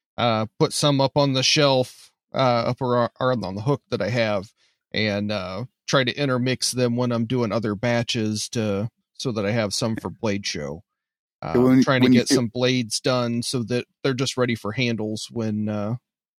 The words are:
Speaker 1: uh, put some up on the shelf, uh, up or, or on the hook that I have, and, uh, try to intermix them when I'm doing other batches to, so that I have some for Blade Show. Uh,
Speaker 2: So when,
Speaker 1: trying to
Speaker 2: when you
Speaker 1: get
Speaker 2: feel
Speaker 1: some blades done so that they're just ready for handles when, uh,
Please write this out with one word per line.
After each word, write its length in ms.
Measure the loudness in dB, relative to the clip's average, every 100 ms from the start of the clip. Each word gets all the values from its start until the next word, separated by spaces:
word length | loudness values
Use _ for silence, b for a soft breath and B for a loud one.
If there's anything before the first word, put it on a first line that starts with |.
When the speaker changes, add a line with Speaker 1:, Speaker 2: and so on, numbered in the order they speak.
| _ -2
Speaker 1:
uh, 300 | 0 0 -2 0
put 140 | -2
some 280 | 2 2 2
up 160 | 2 2
on 160 | 2
the 80 | 2
shelf, 680 | 2 4 4 4 0 -6 -20 _ _ 0
uh, 20 |
up 440 | 2 2 0 -2
or, 280 | 0 2 0 0
or 120 | 0
on 240 | 0 -2 -4
the 80 |
hook 180 | -2 -4 -4
that 100 | -4
I 80 | 0
have, 420 | 0 0 0 -4 _ _ _ _
and, 400 | -2 0 0 -2
uh, 340 | -4 -6 -8 -10 _ -2
try 160 | 0
to 120 | 0 -2
intermix 560 | -2 0 -2 -2 -4
them 260 | -2 0 0
when 140 | -2
I'm 140 | -2 -2
doing 260 | -2 0
other 220 | -2 -2
batches 760 | -2 0 0 -2 -2 -2 -2 -4
to, 400 | -4 -2 -2 -4 -8 _ -8
so 140 | -6
that 140 | -2 -2
I 60 |
have 220 | 0 -2
some 220 | -2 -4 -4
for 160 | -6
Blade 340 | -4 -2 -2 -4
Show. 380 | -6 -8 -10 -16 _ _ _ _ _
Uh, 120 | 0
Speaker 2:
So 80 | 4
when, 220 | 6 6
Speaker 1:
trying 180 | 4 4
to 40 | 6
Speaker 2:
when 80 |
you 60 | 6
Speaker 1:
get 80 | 6
Speaker 2:
feel 80 | 2
Speaker 1:
some 120 | 0
blades 500 | 0 0 0 -2 -2
done 420 | 0 0 0 -2
so 220 | -4 -4
that 220 | -2 -4 -4 _
they're 100 | -2
just 240 | 0 -2 0
ready 160 | -2
for 200 | -2 -4
handles 560 | -2 -2 -2 -4 -6 -8
when, 360 | -4 -2 -2 -2
uh, 280 | -2 -4 -6 -10 _ _